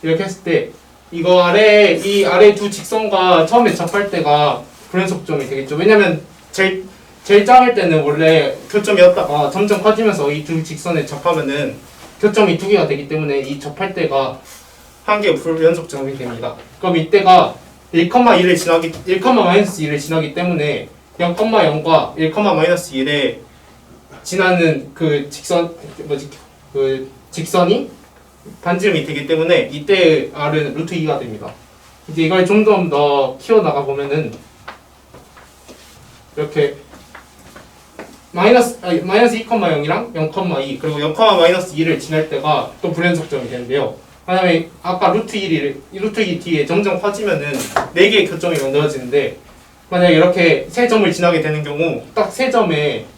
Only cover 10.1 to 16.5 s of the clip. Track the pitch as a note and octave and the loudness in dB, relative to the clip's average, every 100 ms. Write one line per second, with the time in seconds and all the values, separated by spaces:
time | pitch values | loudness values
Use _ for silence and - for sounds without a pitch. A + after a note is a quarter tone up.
10.1 | F3 C#3+ D3 D3 D#3+ D#3+ D3+ F3+ E3 C#3 | 0 -2 -4 -4 -6 -6 -8 -4 -4 -4
11.1 | C#3 F3 D#3+ C3+ C#3+ C#3 - - - - | -4 -2 -2 -2 -4 -4 -8 -18 -20 -20
12.1 | - G#3 G#3 G3+ E3 G3 G3+ D#3 C#3 C#3+ | -2 0 2 2 0 0 0 2 -4 -4
13.1 | D#3 D3 C#3 C3+ C#3+ D3+ - F#3+ F3+ D#3+ | -6 -2 -4 -4 -8 -10 -8 -8 -4 -2
14.1 | C#3 C3+ - - - - - - - - | -2 -4 -8 -18 -20 -20 -20 -20 -14 -4
15.1 | G#3 G3+ D#3 E3 D#3+ D#3+ E3+ - C#3 C3+ | 0 0 -2 -2 2 2 2 -6 -8 -8
16.1 | B2+ B2 A#2 A#2+ | -8 -10 -10 -10